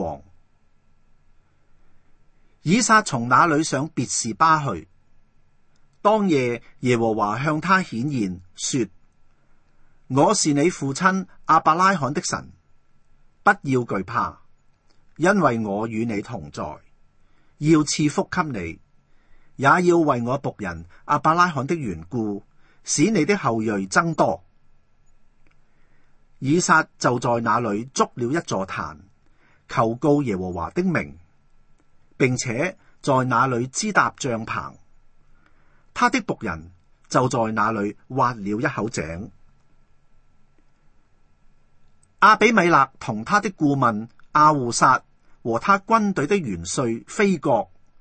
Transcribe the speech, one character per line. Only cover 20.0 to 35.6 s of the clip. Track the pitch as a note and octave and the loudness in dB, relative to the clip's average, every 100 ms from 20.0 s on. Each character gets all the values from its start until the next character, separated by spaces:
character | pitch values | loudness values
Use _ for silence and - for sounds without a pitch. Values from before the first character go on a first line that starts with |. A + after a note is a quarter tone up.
| D3+ B2+ | 2 0
我 | A#2+ C3+ | -2 -4
僕 | C3+ - | -4 -8
人 | G2 E2 E2 - - | -10 -10 -14 -16 -4
亞 | D3 | 0
伯 | D#3+ | 2
拉 | E3 F3+ | 4 2
罕 | C#3+ C#3 | 0 -4
的 | |
緣 | E3+ B2 D#2+ E2 | -4 -4 -8 -8
故， | B2 A2 G2+ - _ - _ | -4 -4 -6 -12 _ -20 _
使 | - - F3+ | -6 0 2
你 | A3 | 2
的 | D3+ G3+ | 0 0
後 | C3+ A2+ | 0 -2
裔 | A2 G#2 F#2+ | -2 -4 0
增 | - E3 | 0 0
多。” | D#3+ C#3+ - - _ _ _ _ _ - - - _ - _ _ _ _ - - - _ _ | 0 0 -2 -10 _ _ _ _ _ -20 -20 -20 _ -20 _ _ _ _ -20 -20 -20 _ _
以 | C3 E3 | 0 0
撒 | E3+ D#3+ D#3 _ | 4 2 2 _
就 | D3 B2 | -2 0
在 | B2 A#2+ | 0 0
那 | A#2 A2 | 0 0
裏 | A#2 G2+ B2+ | 0 -4 -4
築 | - G#3+ | -2 -2
了 | - A#2 D#3+ | -2 -4 -4
一 | |
座 | D#3+ G#2 F#2+ | -4 -6 -6
壇， | - D#2 D#2 F#2+ _ _ _ _ _ _ | -8 -10 -14 -20 _ _ _ _ _ _
求 | - A#2 | -2 -2
告 | A#2+ D#3+ D3 | 0 0 2
耶 | C3 F#2+ | 0 -4
和 | F#2 | -6
華 | F2+ D#2+ | -8 -6
的 | - | -4
名， | F#3 C#3+ D2 D#2 - _ _ _ _ - _ _ _ - | -2 -2 -4 -12 -20 _ _ _ _ -20 _ _ _ -2
並 | C3 B2 | -2 0
且 | B2+ A2+ F3 - _ _ | -4 -6 -6 -8 _ _
在 | - C3 | 0 0
那 | B2+ A#2 C3 | 2 0 0
裏 | A#2+ C3 | 0 -4
支 | - G#3+ | -6 -2
搭 | F#3+ A#2+ - | 0 -2 -4
帳 | C3+ A2+ | -6 -6
棚。 | A2 A2+ C#2 - - - - _ _ - _ _ | -6 -10 -10 -16 -20 -20 -20 _ _ -20 _ _